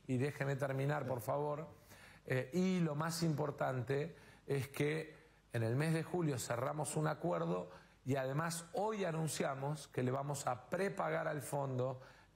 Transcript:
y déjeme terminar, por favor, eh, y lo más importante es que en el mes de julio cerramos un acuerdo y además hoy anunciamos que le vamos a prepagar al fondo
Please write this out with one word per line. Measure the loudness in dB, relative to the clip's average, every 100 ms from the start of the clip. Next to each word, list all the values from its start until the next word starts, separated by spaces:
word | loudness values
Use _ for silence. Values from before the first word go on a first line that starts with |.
| -2
y | 2
déjeme | 2 0 -2
terminar, | 0 0 2 2 2 0
por | -2
favor, | 0 0 0 -2 -6 -14 -20 -20 -20 -14 -2
eh, | 0 2
y | 2 4 4
lo | 2
más | 2 0 2
importante | 2 2 0 0 0 0 0 0 0 -6 -20 -16 -2
es | -2 -2
que | 0 0 0 -4 -12 -20 -20 -6
en | -2
el | 0
mes | 2 2
de | 2
julio | 0 0 2 0
cerramos | -2 -2 -2 -2 -2 0
un | 0
acuerdo | 0 0 0 0 -2 -4 -12 -20 -12
y | -2 0
además | 0 0 -2 -4 -6
hoy | -2 -2 0 -2
anunciamos | 0 -2 0 0 0 -2 -4 -4
que | -2
le | 0
vamos | 0 -2 -2 -2
a | -4 -2
prepagar | 0 0 2 2 2 2
al | 0
fondo | 0 0 2 2 2 0 -8 -20 -12